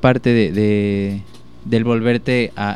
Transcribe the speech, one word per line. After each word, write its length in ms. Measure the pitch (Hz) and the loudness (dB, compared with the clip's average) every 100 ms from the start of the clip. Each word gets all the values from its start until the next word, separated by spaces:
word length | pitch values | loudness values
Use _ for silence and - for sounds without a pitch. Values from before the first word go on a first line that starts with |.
parte 300 | 127 127 123 | 2 2 2
de, 200 | 117 92 | 2 2
de, 680 | 98 104 104 101 101 98 98 95 - - - - | 2 2 2 0 -2 -4 -6 -10 -20 -20 -16 -2
del 180 | 113 | 0
volverte 680 | 117 117 120 120 127 123 113 - | 0 0 0 0 0 -2 -2 -4
a 200 | 104 | -4